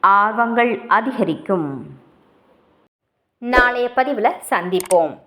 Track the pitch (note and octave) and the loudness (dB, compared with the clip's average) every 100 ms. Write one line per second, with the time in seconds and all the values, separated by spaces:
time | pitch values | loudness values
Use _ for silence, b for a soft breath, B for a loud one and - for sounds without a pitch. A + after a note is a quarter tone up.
0 | F#3 G3+ G#3 A3 A#3 A#3 A#3+ A3+ - G3+ | 4 4 2 0 0 2 0 0 0 0
1 | A3+ B3 F3+ D#3 - F#3 D3+ C3+ D3 C3+ | 0 -2 -2 -4 -2 -4 -2 -8 -14 -20
2 | _ _ _ _ _ _ _ _ _ _ | _ _ _ _ _ _ _ _ _ _
3 | _ _ _ _ A#3+ B3 B3 B3 A#3+ A#3+ | _ _ _ _ -2 2 2 2 -2 0
4 | C4 C4+ G#3+ - - G#3+ F3+ F3+ - F3+ | 0 2 0 -2 -4 -2 0 -2 2 2
5 | D#3+ B2+ | 2 -4